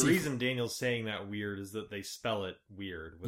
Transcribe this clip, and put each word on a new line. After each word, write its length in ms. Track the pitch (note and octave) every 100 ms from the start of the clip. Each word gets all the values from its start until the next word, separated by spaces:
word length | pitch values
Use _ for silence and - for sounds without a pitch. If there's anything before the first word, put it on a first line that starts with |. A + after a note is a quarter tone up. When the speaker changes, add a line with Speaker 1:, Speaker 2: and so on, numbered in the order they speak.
Speaker 1:
sequ- 60 | D3+
Speaker 2:
reason 320 | F#3 D3+ B2
Daniel's 380 | B2+ B2+ A#2 -
saying 280 | B2+ A#2 A2
that 220 | G2+ G2+
weird 300 | G#2 G#2 G2
is 140 | G2
that 180 | G#2+ G#2+
they 120 | G2+
spell 420 | G2 - A#2 G#2+
it 120 | F#2 - -
weird 440 | G2 G2 E2 D#2+
with, 40 | E2